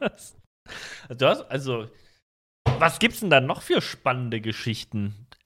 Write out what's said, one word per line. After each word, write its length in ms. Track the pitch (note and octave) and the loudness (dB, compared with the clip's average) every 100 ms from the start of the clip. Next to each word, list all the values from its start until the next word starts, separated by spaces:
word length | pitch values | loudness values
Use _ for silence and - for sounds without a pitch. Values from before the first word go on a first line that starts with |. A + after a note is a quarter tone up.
Was? 340 | B3+ - - - _ _ - - - - - | -6 -6 -16 -20 _ _ -18 -16 -14 -16 -16
Du 180 | B2 C3+ | 2 2
hast, 140 | B3+ - | 2 -2
also, 360 | C3+ C3+ A#2 A2 - - _ _ _ _ _ C3 B2+ | -6 -2 -4 -6 -16 -20 _ _ _ _ _ -2 2
was 180 | D#3+ - | 2 4
gibt's 220 | A3+ - | 0 2
denn 100 | G3+ | 4
da 120 | C3+ | 6
noch 200 | C3 F#3+ | 6 -2
für 200 | - D#4 | 0 0
spannende 600 | - - C3 B2+ A#2+ A2+ | 0 -4 -2 -2 -4 -4
Geschichten? 880 | A2 - A#2+ G#2+ - G#2+ G2+ G#2 - - | -4 -4 -4 -6 -6 -6 -6 -8 -18 -20